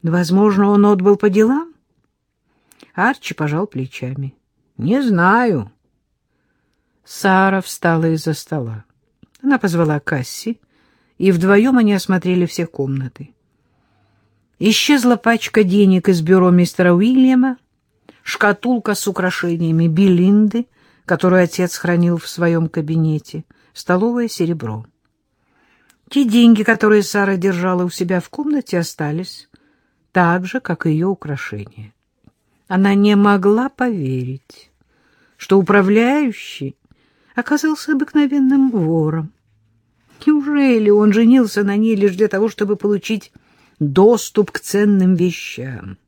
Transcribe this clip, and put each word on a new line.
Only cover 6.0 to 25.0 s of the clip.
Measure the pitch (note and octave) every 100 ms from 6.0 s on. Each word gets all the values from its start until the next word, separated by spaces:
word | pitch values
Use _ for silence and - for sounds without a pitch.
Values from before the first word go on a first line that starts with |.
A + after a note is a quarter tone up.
| _ _ _ _ _ _ _ _ _ _
Сара | _ - G3 F#3+ G3 F#3+
встала | F3+ - F3 E3 E3
из-за | D#3+ D3+
стола. | D3+ - D#3 A#2 A2 - _ _ _ _ _
Она | C4 C#4
позвала | G3 E3+ D#3+ D3+
Касси, | - C#3 B2+ - - A#3 _ _ _ _ _ _
и | F#3
вдвоём | F3 F#3 G3+ A#3+ B3+
они | G#3+
осмотрели | G3+ - F#3 F3 F3+ F3
все | - E3+
комнаты. | - C3+ C3+ C3 _ - _ _ _ _ _ _ _ _ _ _ _ _ _
Исчезла | F#3+ A3 - D4 A#3+ A#3+
пачка | - A#3 - -
денег | G3 G3 G3+ F#3 F#3
из | F3+
бюро | D#3+ F#3 F3+
мистера | F3+ F3 - F3+
Уильяма, | F3 G#3+ B3+ C4 C4 C4 B3+ _ _ _ _ _ _
шкатулка | - - G#3 G3+ A#3+ B3 G#3
с | G3+ -
украшениями | F#3 F#3 F3+ F3 E3+ E3 D#3+ E3
Белинды, | D#3+ G3 F3 F#3 G#3 G#3+ A3+ A#3+ _ _ _
которую | - E3+ F#3 F#3
отец | F3 - F3+ -
хранил | F3 F3 F3 E3+
в | -
своём | - E3+ E3+ E3
кабинете, | - D3+ E3 D#3+ D3+ - D#3 - _ _
столовое | - - F3+ A3 A#3+ A#3
серебро. | - E3 E3 A#2+ G#2+ A2+ _